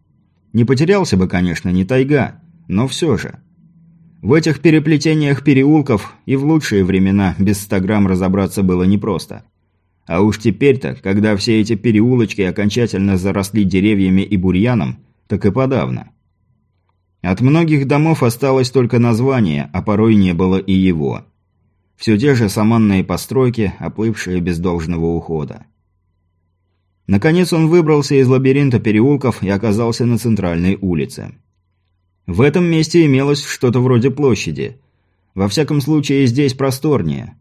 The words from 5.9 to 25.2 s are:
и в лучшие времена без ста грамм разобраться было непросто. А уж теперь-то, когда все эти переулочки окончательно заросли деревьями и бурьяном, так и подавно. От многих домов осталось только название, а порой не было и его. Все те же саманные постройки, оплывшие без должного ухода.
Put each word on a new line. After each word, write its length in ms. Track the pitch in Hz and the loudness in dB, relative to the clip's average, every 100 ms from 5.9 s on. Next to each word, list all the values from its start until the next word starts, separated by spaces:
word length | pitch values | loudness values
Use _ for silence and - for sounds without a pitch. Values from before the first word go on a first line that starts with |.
| 107 - - | -2 -2 -12
и 120 | - 135 | -4 -2
в 80 | |
лучшие 400 | 143 160 - 104 | 0 0 0 0
времена 500 | 92 95 95 101 95 82 | 2 2 2 2 0 0
без 200 | 101 101 | -2 -2
ста 200 | - 98 | -4 -2
грамм 260 | 92 107 95 | 0 0 2
разобраться 560 | 92 92 98 92 107 | 0 0 0 -2 0
было 220 | 95 90 | 0 2
непросто. 580 | 92 101 104 85 - - - _ _ _ _ _ - | 2 0 -2 -6 -8 -18 -20 _ _ _ _ _ -6
А 140 | 85 | 0
уж 180 | 107 101 | 0 0
теперь-то, 580 | 117 95 139 131 67 62 | -4 0 0 0 -4 -6
когда 320 | 95 101 107 98 | -2 0 0 0
все 240 | 117 110 | 0 0
эти 140 | 107 | 0
переулочки 680 | 104 120 104 120 127 107 - | -2 0 2 2 2 -2 -2
окончательно 760 | 92 87 101 123 113 95 101 92 | -4 -2 -2 -2 -2 0 0 0
заросли 480 | 98 98 95 107 | -2 -4 -2 -2
деревьями 580 | 95 95 104 101 95 95 | 0 2 2 2 2 2
и 140 | - 98 | 0 -2
бурьяном, 640 | 92 90 120 117 65 - _ _ _ | 0 0 0 0 -2 -8 _ _ _
так 180 | 101 101 | -2 -2
и 40 | |
подавно. 600 | 127 131 127 65 60 - _ _ _ _ _ _ _ _ _ _ _ 87 | 0 -2 -2 -4 -6 -12 _ _ _ _ _ _ _ _ _ _ _ -6
От 140 | 92 | 0
многих 480 | 131 160 165 151 135 | 2 2 2 0 0
домов 340 | 147 160 160 | 0 0 0
осталось 480 | 123 120 139 131 127 | -2 0 0 0 0
только 300 | 135 123 120 | 0 0 0
название, 680 | 120 113 131 127 92 71 69 | 2 0 0 0 0 -2 -4
а 100 | 92 | -6
порой 320 | 107 104 113 | -2 0 4
не 180 | 107 92 | 4 2
было 260 | 85 92 92 | 2 0 0
и 140 | 92 | 0
его. 520 | 95 95 82 67 55 - _ _ _ _ _ _ _ | 2 2 0 -4 -6 -14 _ _ _ _ _ _ _
Все 200 | 113 104 | -2 0
те 200 | 143 123 | 2 2
же 120 | 101 | 0
саманные 540 | 110 107 117 107 95 | 0 2 2 2 2
постройки, 680 | 90 87 - 127 127 117 98 - | 0 -6 -4 0 0 0 -4 -4
оплывшие 600 | 82 98 113 107 92 90 | -10 -4 -4 -4 -4 -4
без 200 | 87 82 | -2 -2
должного 460 | 92 87 80 82 82 | -2 -4 -4 -4 -2
ухода. 600 | 85 | -4